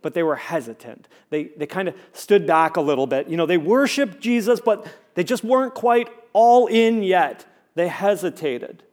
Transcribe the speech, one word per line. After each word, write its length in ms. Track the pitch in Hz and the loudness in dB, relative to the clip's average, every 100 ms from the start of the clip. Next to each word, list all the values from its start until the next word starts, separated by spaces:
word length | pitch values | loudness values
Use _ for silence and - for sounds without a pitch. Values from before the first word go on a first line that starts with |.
but 120 | 156 | -6
they 100 | 170 | -2
were 140 | 160 143 | -2 -2
hesitant. 720 | - 165 117 110 120 - _ _ _ | -4 -6 -6 -16 -18 -20 _ _ _
They, 140 | 151 143 - | -8 -8 -10
they 80 | 147 | -8
kind 240 | 185 190 | -6 -6
of 60 | - - | -8 -20
stood 340 | - - 202 160 | -20 2 2 4
back 300 | 160 160 170 | 2 2 0
a 40 | |
little 260 | 147 139 135 | 0 0 0
bit. 200 | 135 - | -2 -4
You 80 | 165 | -4
know, 120 | 160 | 0
they 100 | 180 | 0
worshiped 640 | 156 240 277 - 277 180 | 2 2 2 0 -4 -4
Jesus, 400 | 226 240 208 240 | -2 -2 0 0
but 260 | - 214 - - _ - | 0 -2 -4 -20 _ -6
they 100 | 180 | -4
just 180 | 247 | -4
weren't 300 | 220 254 262 | 0 0 0
quite 340 | - 240 240 233 - _ | -2 0 2 0 -12 _
all 360 | 202 233 247 247 | 2 4 6 4
in 360 | 226 226 226 | 2 2 2
yet. 420 | 196 185 151 113 - _ _ - | 2 2 0 -4 -20 _ _ -4
They 140 | 175 | -4
hesitated. 920 | - 196 196 170 - 151 123 - 170 _ | -2 -2 0 -4 -6 -6 -6 -10 -18 _